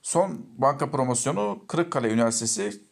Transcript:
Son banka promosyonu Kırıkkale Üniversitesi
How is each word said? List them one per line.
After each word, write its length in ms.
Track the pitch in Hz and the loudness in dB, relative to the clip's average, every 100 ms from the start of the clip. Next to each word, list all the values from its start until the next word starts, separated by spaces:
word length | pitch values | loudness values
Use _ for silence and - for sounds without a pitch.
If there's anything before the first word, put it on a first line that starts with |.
Son 440 | - 165 190 165 - - | 0 0 0 -2 -12 0
banka 340 | 135 139 143 | 2 2 -2
promosyonu 720 | 139 127 123 139 175 104 98 - | 0 0 0 0 0 -2 -4 -4
Kırıkkale 440 | 156 170 143 117 | -2 0 0 2
Üniversitesi 680 | 113 117 113 113 - 101 101 _ | 4 2 2 -2 -2 -4 -6 _